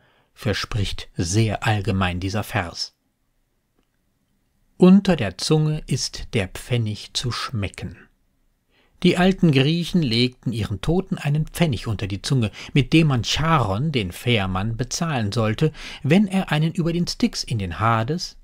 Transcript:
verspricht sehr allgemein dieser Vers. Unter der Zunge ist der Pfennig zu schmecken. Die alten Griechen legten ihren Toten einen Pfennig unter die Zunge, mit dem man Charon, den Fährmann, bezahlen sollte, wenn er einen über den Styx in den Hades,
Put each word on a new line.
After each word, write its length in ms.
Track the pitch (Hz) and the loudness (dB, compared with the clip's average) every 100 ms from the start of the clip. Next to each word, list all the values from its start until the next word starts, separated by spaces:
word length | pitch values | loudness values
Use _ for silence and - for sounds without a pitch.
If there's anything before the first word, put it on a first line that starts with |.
| _ _ _ | _ _ _
verspricht 800 | - 110 92 - 107 95 - - - | -8 -4 -2 -2 -4 -4 -6 -10 -6
sehr 480 | 85 107 110 - | -2 2 0 0
allgemein 540 | 113 104 95 95 90 87 | 0 0 0 0 0 -2
dieser 240 | 95 104 | -4 -4
Vers. 540 | - 110 85 - - _ _ _ _ _ _ _ _ _ _ _ _ _ _ _ _ _ _ - | -4 -4 -4 -8 -12 _ _ _ _ _ _ _ _ _ _ _ _ _ _ _ _ _ _ 6
Unter 380 | 185 196 196 | 8 8 6
der 240 | 170 98 - | 0 -2 -4
Zunge 420 | - 156 151 156 - | 0 2 0 -2 -4
ist 480 | 135 - - - | -4 -4 -8 -6
der 140 | 117 95 | -4 -4
Pfennig 680 | - - 120 107 101 - | -6 -4 -2 -2 -6 -8
zu 160 | - 120 | -8 -6
schmecken. 720 | - - 110 92 - 87 - - _ _ _ _ _ _ _ _ - | -6 -6 -6 -6 -8 -14 -14 -20 _ _ _ _ _ _ _ _ 0
Die 140 | 180 180 | 2 4
alten 340 | 190 190 165 | 2 4 4
Griechen 500 | 135 139 170 165 180 | 4 4 0 0 0
legten 480 | 139 113 123 - 131 | 2 2 0 0 -6
ihren 300 | 110 98 101 | -4 -4 -4
Toten 380 | - 180 - 180 | 0 0 0 -4
einen 280 | 143 151 156 | -2 -2 -2
Pfennig 400 | - 165 104 117 | 0 0 0 -4
unter 200 | 101 95 | -4 -4
die 160 | 98 | -6
Zunge, 280 | - 135 107 - - | -2 0 0 -6 -2
mit 220 | 147 - | 0 4
dem 140 | 160 156 | 4 4
man 140 | 123 | 2
Charon, 720 | 98 - 160 160 104 98 160 | -2 -2 2 2 2 0 0
den 200 | 127 90 | -2 -4
Fährmann, 680 | - 123 110 95 92 110 110 | -4 2 2 2 -2 -2 -4
bezahlen 520 | 123 - 165 135 101 | -4 -4 -4 -2 -2
sollte, 420 | 120 110 107 156 - - - | 0 0 0 -2 -2 -16 -6
wenn 240 | 135 185 208 | 2 4 4
er 240 | 190 - | 0 0
einen 220 | 151 160 | 0 0
über 220 | 170 165 | 0 -2
den 120 | 175 165 | -2 -4
Styx 380 | - 233 - | -2 -2 -2
in 140 | - 110 | -6 -4
den 200 | 92 82 | -4 0
Hades, 600 | 113 110 113 175 - - | 2 2 0 -4 -8 -10